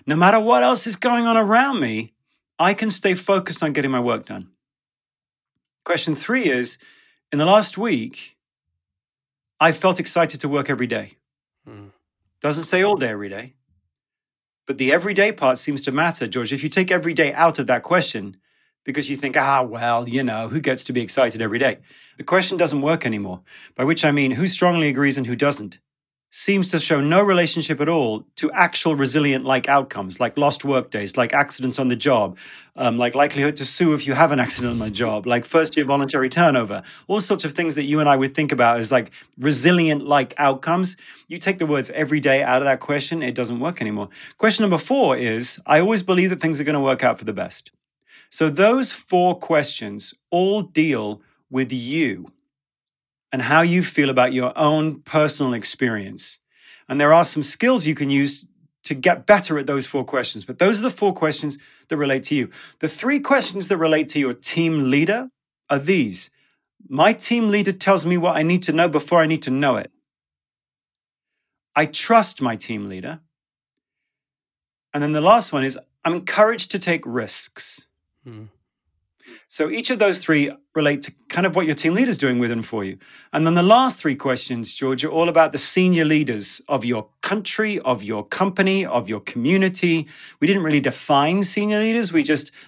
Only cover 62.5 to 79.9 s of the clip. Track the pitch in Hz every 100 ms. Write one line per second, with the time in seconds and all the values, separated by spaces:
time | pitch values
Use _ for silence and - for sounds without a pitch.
62.5 | - - _ 160 - 233 285 285 269 -
63.5 | 190 180 190 160 156 151 147 135 120 -
64.5 | 170 165 160 131 139 165 220 262 _ _
65.5 | _ _ 143 143 190 117 90 - _ _
66.5 | _ _ _ - 131 180 226 - 240 220
67.5 | 202 196 190 - 196 156 180 170 156 160
68.5 | 180 180 156 175 151 - 175 156 160 139
69.5 | 131 143 117 - _ _ _ _ _ _
70.5 | _ _ _ _ _ _ _ _ _ _
71.5 | _ _ - 156 - - 233 214 - 127
72.5 | 113 - 107 101 92 92 160 _ _ _
73.5 | _ _ _ _ _ _ _ _ _ _
74.5 | _ _ _ _ 147 147 151 165 226 -
75.5 | 147 135 127 - _ 170 175 180 - 214
76.5 | 233 - 202 180 165 127 120 107 - -
77.5 | - - - - _ _ _ 131 110 107
78.5 | _ _ _ _ _ _ _ - - _
79.5 | - - 226 240